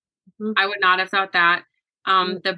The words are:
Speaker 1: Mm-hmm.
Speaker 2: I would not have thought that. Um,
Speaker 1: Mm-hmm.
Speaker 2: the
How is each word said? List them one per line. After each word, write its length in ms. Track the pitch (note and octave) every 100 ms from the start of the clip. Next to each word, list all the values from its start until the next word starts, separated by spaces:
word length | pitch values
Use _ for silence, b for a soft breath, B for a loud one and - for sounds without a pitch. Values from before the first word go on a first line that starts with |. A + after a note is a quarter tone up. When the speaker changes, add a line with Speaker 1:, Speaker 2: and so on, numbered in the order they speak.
| _ _ _ -
Speaker 1:
Mm-hmm. 120 | G#3+ G#3
Speaker 2:
I 80 | G3
would 140 | G3+
not 200 | F#3+ F#3
have 100 | F#3
thought 240 | G3+ F#3+
that. 300 | F3+ E3+ F3 - _ _ _ -
Um, 220 | F#3+ F3+
Speaker 1:
Mm-hmm. 80 | F#3+
Speaker 2:
the 100 | F#3+